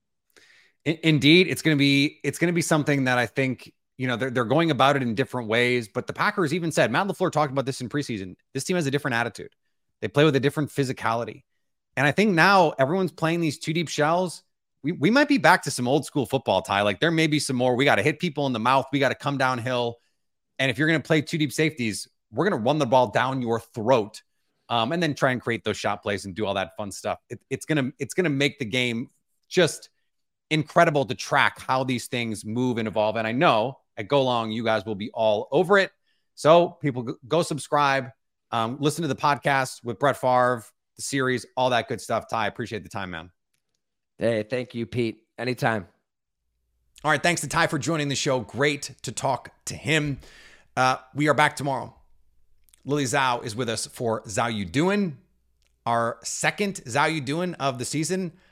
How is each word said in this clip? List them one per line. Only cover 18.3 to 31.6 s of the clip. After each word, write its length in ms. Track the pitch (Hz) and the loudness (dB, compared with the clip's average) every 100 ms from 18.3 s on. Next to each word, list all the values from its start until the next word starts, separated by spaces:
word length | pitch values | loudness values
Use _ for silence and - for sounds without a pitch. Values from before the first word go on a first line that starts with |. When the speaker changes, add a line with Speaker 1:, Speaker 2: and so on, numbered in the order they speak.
| 147 139 | -2 -2
Speaker 1:
in 60 | |
the 80 | 113 | 0
mouth. 260 | 120 135 127 | 4 4 2
We 80 | 139 | 0
gotta 140 | 131 - | 0 0
come 220 | 143 135 | -4 0
downhill. 580 | 131 123 123 123 120 117 _ _ _ _ _ - | 0 0 -2 -2 -2 -6 _ _ _ _ _ -4
And 120 | 135 | -2
if 80 | 131 | 0
you're 100 | 156 | 0
gonna 120 | 156 | 0
play 220 | - 160 | 2 0
two 160 | 147 165 | 0 -2
deep 140 | 143 | -2
safeties, 540 | - 156 - 113 92 - _ _ | 0 -2 -2 -4 -6 -10 _ _
we're 180 | 107 196 | -4 -2
gonna 140 | 143 | 0
run 160 | 117 151 | 0 0
the 80 | 127 | 4
ball 240 | 131 117 | 4 4
down 300 | 117 127 135 | 0 -2 -2
your 180 | 120 113 | -2 -4
throat, 600 | - 117 110 127 104 - - _ _ _ - | -6 -4 2 2 0 -10 -20 _ _ _ -6
um, 240 | 117 113 | -2 -2
and 100 | 175 | 0
then 120 | 160 | -2
try 180 | 135 135 | 0 0
and 80 | 120 | 0
create 240 | 120 113 | -4 -4
those 120 | 107 - | -4 -2
shot 260 | 107 104 | -4 -4
plays 220 | 107 101 | -4 -4
and 100 | 101 | -6
do 100 | 87 | -6
all 100 | 98 | -2
that 220 | 98 92 - | -2 -4 -6
fun 160 | 101 | -10
stuff. 260 | - 107 85 _ | -8 -6 -6 _
It, 100 | 123 _ | -16 _
it's 140 | 131 | -10
gonna, 280 | - 156 127 - | -2 -2 -2 -6
it's 160 | 131 | -4
gonna 160 | - 165 | -2 0
make 280 | 139 143 - | 0 0 -2
the 60 | |
game 440 | 117 127 123 117 147 _ _ _ _ | -4 -2 -2 -4 -8 _ _ _ _
just 400 | 180 156 - - _ _ _ _ _ _ | 2 2 0 -16 _ _ _ _ _ _
incredible 540 | 156 - 170 165 147 110 | -4 0 2 4 2 -2
to 80 | |
track 460 | - - 143 110 | -6 -2 0 2
how 220 | - | -2